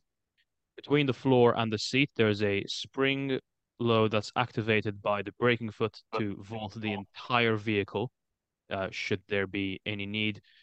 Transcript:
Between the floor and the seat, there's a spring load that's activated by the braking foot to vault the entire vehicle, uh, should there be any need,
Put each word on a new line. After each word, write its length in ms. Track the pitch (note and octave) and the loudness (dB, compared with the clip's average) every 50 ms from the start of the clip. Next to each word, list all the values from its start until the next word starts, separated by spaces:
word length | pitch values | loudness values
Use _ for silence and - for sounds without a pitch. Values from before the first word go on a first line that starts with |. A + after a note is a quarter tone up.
| _ _ _ _ _ _ _ _ _ _ _ _ _ _ _ | _ _ _ _ _ _ _ _ _ _ _ _ _ _ _
Between 300 | - - - C3+ D3 D3 | -16 -4 0 2 2 2
the 60 | C3+ B2 | 2 0
floor 440 | - - C3+ C3 B2 A#2+ A#2+ - | 0 2 4 6 6 6 6 6
and 160 | - A#2 A2+ G#2+ | 4 0 -2 -2
the 60 | G#2 | -4
seat, 320 | - - - C3 C#3+ - _ | -4 -2 0 0 0 0 _
there's 260 | - A2+ G#2+ G#2 G2+ G#2+ | 2 4 4 4 2 0
a 220 | G2+ G2 G2+ - | 0 0 0 -2
spring 720 | - - - - G#2+ - C3 C3+ C3+ C3+ C#3 C#3 C3+ C3 - - _ _ _ _ _ _ - | -4 -8 -10 -10 -10 -4 0 0 2 2 0 -2 -2 -4 -4 -4 _ _ _ _ _ _ -2
load 320 | A#2+ A#2 A#2 A2 A2 A2 | 2 4 4 4 4 4
that's 220 | A2 G#2+ G#2 - - | 2 0 -2 -2 -2
activated 640 | - B2 A#2+ - - G#2+ A2 A2 G#2+ G#2 A2 G2+ G2+ - | -2 -2 -2 -2 -4 0 2 2 2 2 -2 -6 -4 -2
by 200 | A2 G#2 G2+ G2+ | -2 -2 -2 -2
the 100 | G2+ F#2+ - | -6 -4 0
braking 320 | A#2 B2 A#2+ A2+ A#2 G#2+ | 2 2 2 2 -2 -8
foot 260 | - - A#2 G#2+ - - _ _ - | -6 -4 -4 -4 -4 -8 _ _ -4
to 200 | A2+ A2 G2+ G2 - | -2 -2 -2 -4 -6
vault 340 | G2 G2+ A2+ A2 G#2+ G#2+ - | -10 -12 -10 -10 -10 -10 -10
the 160 | A#2 G#2+ G#2+ G#2 | -6 -6 -4 -4
entire 640 | G2+ G2+ _ - - - - B2+ A#2+ A#2 A#2 A2 | -6 -8 _ -14 -16 -8 -2 0 2 2 2 2
vehicle, 540 | G#2+ G#2 A2+ A2 G2+ G2 - - G2+ A2 B2+ _ _ _ _ _ _ _ _ _ _ _ - | 0 0 0 0 0 0 0 -2 -4 -4 -4 _ _ _ _ _ _ _ _ _ _ _ -8
uh, 180 | - G2 F#2+ F#2 | -6 -4 -4 -4
should 300 | - - - - G#2 G2 _ - | -6 -6 -4 -4 -4 -4 _ -4
there 180 | G#2 G2+ G2 F#2+ | -2 -2 -2 -2
be 320 | F#2 G2+ G2 F#2+ F#2 - - | -2 -4 -4 -4 -4 -6 -6
any 220 | G#2 G#2+ G2+ G2+ | -6 -6 -6 -6
need, 340 | G2 G#2 G#2+ G#2+ G#2+ G#2+ G#2+ - _ _ _ | -6 -4 -2 -2 -2 -4 -6 -10 _ _ _